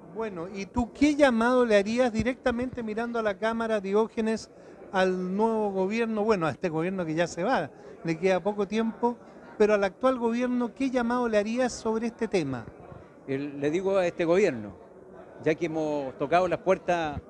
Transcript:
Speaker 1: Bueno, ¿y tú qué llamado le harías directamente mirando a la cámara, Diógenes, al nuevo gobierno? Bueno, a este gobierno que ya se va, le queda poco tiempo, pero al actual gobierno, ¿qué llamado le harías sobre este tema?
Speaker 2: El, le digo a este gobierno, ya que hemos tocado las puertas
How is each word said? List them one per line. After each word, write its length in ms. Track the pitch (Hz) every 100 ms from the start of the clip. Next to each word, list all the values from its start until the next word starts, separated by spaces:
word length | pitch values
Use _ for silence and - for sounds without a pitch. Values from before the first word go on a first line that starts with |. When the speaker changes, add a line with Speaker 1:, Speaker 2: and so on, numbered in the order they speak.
| -
Speaker 1:
Bueno, 320 | 180 220 180 175
¿y 140 | 202 190
tú 260 | 247 233
qué 220 | - 294
llamado 500 | 285 277 226 233 254
le 120 | 240 208
harías 360 | 196 233 254
directamente 720 | 220 220 262 254 240 247 247
mirando 360 | 220 214 240 233
a 40 |
la 160 | 214 190
cámara, 420 | 214 226 226 214
Diógenes, 680 | 190 202 220 - 220 220 - - - - -
al 440 | - 190 185 185
nuevo 360 | 196 226 220 208
gobierno? 520 | 190 190 220 226 220
Bueno, 240 | 214 202 160
a 40 |
este 180 | 127 185
gobierno 380 | 156 170 190 165
que 80 |
ya 120 | 156 170
se 180 | 170
va, 260 | 196 247 143 - - -
le 140 | 165 160
queda 240 | 185 185
poco 260 | 185 202 196
tiempo, 480 | 214 226 - 240 240 - - - -
pero 160 | 208
al 120 | 208
actual 340 | 196 190 262 262
gobierno, 560 | 233 233 247 247 240
¿qué 160 | - 269
llamado 380 | 247 233 247 240
le 100 | 214
harías 340 | 208 240 254
sobre 360 | - 226 220 233
este 200 | - 226
tema? 380 | 190 143 123 104 - - - - - -
Speaker 2:
El, 340 | 135 147 143
le 100 | 143
digo 260 | 170 190 196
a 100 | 175
este 180 | 170
gobierno, 480 | 165 175 196 123 104 87 - - - - - -
ya 100 | 135
que 120 | 160 170
hemos 520 | 160 156 147 135 123
tocado 300 | 139 170 185
las 100 | 165
puertas 640 | 180 185 - 175 156 143 -